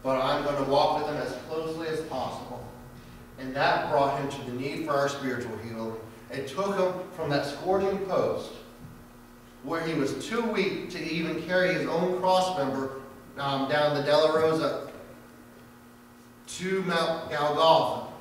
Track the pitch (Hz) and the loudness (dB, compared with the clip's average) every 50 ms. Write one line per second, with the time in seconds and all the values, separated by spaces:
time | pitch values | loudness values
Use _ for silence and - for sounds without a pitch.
0 | - 131 135 - - 139 147 147 147 143 143 139 131 127 143 143 - 120 - - | 0 0 0 2 2 2 0 0 0 0 0 0 0 4 4 4 6 4 2 2
1 | - - 147 135 - - 123 - - - 156 160 165 160 160 160 165 160 156 151 | 0 -2 -2 -4 -4 -4 -6 -8 -8 -6 -6 -4 -4 -4 -6 -6 -4 -4 -4 -4
2 | - - 135 131 123 - - - - 123 123 120 - - - - - - - - | -4 -4 -4 -4 -4 -4 -6 -8 -10 -10 -12 -12 -12 -14 -16 -16 -18 -18 -18 -18
3 | - - - - - - - - 131 131 131 139 151 175 180 - - - 151 143 | -18 -18 -18 -18 -18 -18 -14 -12 -10 -6 0 2 4 4 4 2 2 2 4 4
4 | 139 - - - 135 135 - - 120 120 123 127 135 147 156 156 160 151 143 139 | 4 4 2 0 -2 -4 -4 -6 -8 -6 -6 -4 -4 -4 -4 -4 -2 0 2 2
5 | 139 139 - - 131 127 120 123 120 113 110 104 110 117 113 113 110 113 113 113 | 2 2 0 -2 -4 -2 -2 -2 -4 -6 -6 -8 -8 -8 -8 -6 -6 -6 -6 -8
6 | - - - - - - 127 139 - - - 190 202 202 196 185 185 185 - - | -12 -14 -16 -18 -14 -10 -8 -8 -6 -6 -4 -2 -2 0 2 2 2 2 0 -2
7 | - - - - 160 147 143 139 - 143 147 - - 180 196 190 196 190 196 190 | -8 -10 -8 -6 -2 0 0 0 0 -2 -6 -6 0 0 2 2 2 2 0 -2
8 | - 185 180 160 - - - - - - - - - - - - - - - - | -2 0 2 2 2 2 0 -2 -4 -8 -12 -16 -16 -18 -18 -18 -18 -18 -18 -18
9 | - - - - - - - - - - - - - 147 165 165 165 160 160 143 | -20 -20 -20 -20 -20 -20 -20 -20 -20 -20 -20 -14 -8 -4 -4 -2 -2 -2 0 0
10 | 135 - - - - - 226 240 226 220 202 196 190 - - - - - 180 175 | 0 0 -2 -4 -6 -4 -2 -2 0 0 0 0 0 0 -2 -4 -6 -8 -8 -6
11 | 165 165 160 170 160 156 - - - 175 180 180 - - - - - - 160 165 | -6 -4 -2 -2 -2 -2 -4 -4 -4 0 2 2 4 4 2 0 0 0 0 0
12 | 180 185 180 180 185 185 185 185 185 - - - 139 131 131 135 135 135 - - | 2 2 0 2 4 4 4 4 4 2 0 0 0 0 0 -2 -2 -4 -6 -8
13 | - - - - - - - - 139 139 135 131 135 131 147 147 147 147 147 143 | -12 -14 -16 -18 -18 -16 -10 -4 -2 0 0 0 0 2 4 4 4 4 4 2
14 | 139 143 147 151 156 156 160 156 160 160 160 - - - - - - - - - | 2 4 6 6 6 6 6 4 4 4 4 2 0 0 -2 -4 -8 -10 -12 -16
15 | - - - - - - - - - - - - - - - - - - - - | -16 -18 -18 -20 -20 -20 -20 -20 -20 -20 -20 -20 -20 -20 -20 -20 -20 -20 -20 -20
16 | - - - - - - - - - - - - 180 185 190 190 180 170 170 165 | -20 -20 -20 -20 -20 -20 -20 -20 -14 -12 -8 -6 -2 0 0 0 0 0 2 2
17 | 165 165 160 - - - 156 147 147 151 147 160 160 160 160 - - - - - | 2 2 0 -2 -2 -4 -2 0 2 2 4 6 8 8 8 8 6 2 0 -4
18 | - - - - | -6 -10 -12 -16